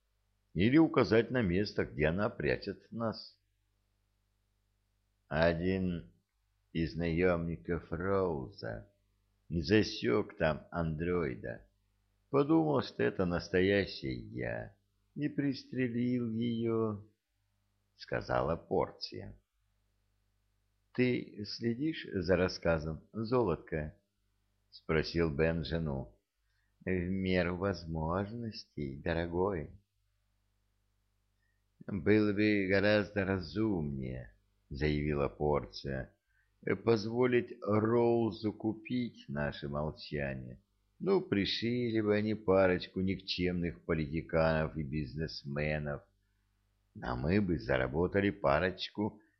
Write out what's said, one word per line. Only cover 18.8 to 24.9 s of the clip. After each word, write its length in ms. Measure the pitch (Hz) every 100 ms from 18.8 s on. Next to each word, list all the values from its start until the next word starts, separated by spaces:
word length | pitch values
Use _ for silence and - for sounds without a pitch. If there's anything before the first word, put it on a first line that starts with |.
| 67 - - 60 101 - _ _ _ _ _ _ _ _ _ _ _ _ _ _ _
"Ты 520 | - 127 123 - - 104
следишь 640 | - 117 117 151 160 -
за 220 | 98 85 90
рассказом, 640 | 92 - 85 82 76 78 -
золотко?" 800 | 104 113 127 107 80 - 80 76 - _ _ _ _ _ _ _
спросил 580 | - -